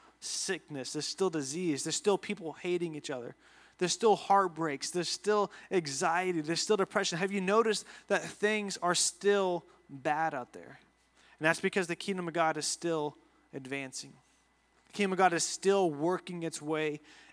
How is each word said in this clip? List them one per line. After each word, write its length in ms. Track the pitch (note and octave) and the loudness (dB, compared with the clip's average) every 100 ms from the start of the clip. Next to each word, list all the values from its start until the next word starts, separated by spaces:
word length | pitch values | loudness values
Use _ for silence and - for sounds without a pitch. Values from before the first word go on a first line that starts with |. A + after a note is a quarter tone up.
| - _ | -20 _
sickness. 760 | - - - F3+ - D3 B2 | -10 -8 -4 -6 -6 -10 -8
There's 140 | D3+ - | -6 -6
still 220 | - F#3+ | -2 0
disease. 540 | D#3+ C3+ D#3 F3+ C#3 | 0 -4 -4 -2 -2
There's 120 | D#3 D3+ | -2 -2
still 220 | G#3 F#3+ | 0 0
people 360 | - G3+ E3 | 0 -8 -8
hating 420 | - F3+ F3+ E3+ D3+ | -8 -4 -2 -2 -8
each 140 | - | -8
other. 260 | C3 A#2+ - _ - - - | -8 -10 -16 _ -20 -20 -4
There's 140 | F3+ | -2
still 240 | - A3+ G3 | 4 6 4
heartbreaks. 760 | - G3 F#3 D#3+ D#3+ C#3 - | 6 4 4 0 -2 -2 -4
There's 180 | F3+ D#3+ | -4 -2
still 420 | - G3+ G#3 G3 - - | -4 2 2 2 -4 -2
anxiety. 720 | F#3+ D3+ C3+ F3 E3+ F#3 E3+ | -2 0 -2 0 0 0 -2
There's 200 | D3+ E3+ | -2 -2
still 160 | - G#3 | 0 2
depression. 400 | F#3+ G#3 G3 E3 | 2 0 0 0
Have 140 | F#3+ | 0
you 100 | G3+ | 0
noticed 440 | F#3 G#3+ A3+ G3+ - - - | 2 4 4 2 -4 -16 -2
that 160 | F#3+ | -2
things 540 | D#3+ - G#3 G#3+ G3+ - | -2 -2 0 0 -2 -2
are 140 | F3 E3+ | 0 2
still 720 | - - G3 G3+ F#3+ F3 - _ _ | 0 0 2 4 4 -2 -6 _ _
bad 440 | C#3 D#3 D3 D#3+ | -6 -2 0 -2
out 200 | C#3+ B2 | -4 -10
there? 260 | - - C#3 _ _ _ _ _ - | -14 -18 -20 _ _ _ _ _ 0
And 60 | D3+ | 2
that's 140 | E3 | 2
because 280 | F#3+ G3+ E3+ | 2 0 0
the 80 | E3+ | -2
kingdom 320 | - F#3 F3 | -4 -4 -2
of 60 | |
God 220 | E3 D#3+ D3+ | 2 2 2
is 100 | C#3+ | -4
still 520 | - E3+ D#3+ D3 - _ _ _ | -4 -2 0 -2 -8 _ _ _
advancing. 600 | C#3+ C3 C#3 C3+ - - - _ _ _ _ _ _ _ | -14 -8 -8 -8 -12 -16 -18 _ _ _ _ _ _ _
The 60 | |
kingdom 200 | - G3 | -2 0
of 40 | F#3 | 6
God 160 | F#3 | 4
is 100 | E3+ | 4
still 460 | - - F#3+ G3 F3+ | -2 -2 2 4 4
working 540 | C#3+ D#3+ F3+ - F3 | 2 -2 -2 -4 -6
its 180 | E3 D#3 | -6 -6
way 400 | D3 D#3 D#3 D3 - - - | -4 -2 -2 -4 -12 -20 -20